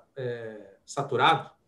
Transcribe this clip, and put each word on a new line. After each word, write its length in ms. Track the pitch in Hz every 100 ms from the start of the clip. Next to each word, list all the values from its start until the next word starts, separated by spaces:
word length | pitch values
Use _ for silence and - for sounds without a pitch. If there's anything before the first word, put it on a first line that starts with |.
| _ -
é, 600 | 123 120 113 107 98 - -
saturado. 640 | - 139 123 143 143 - _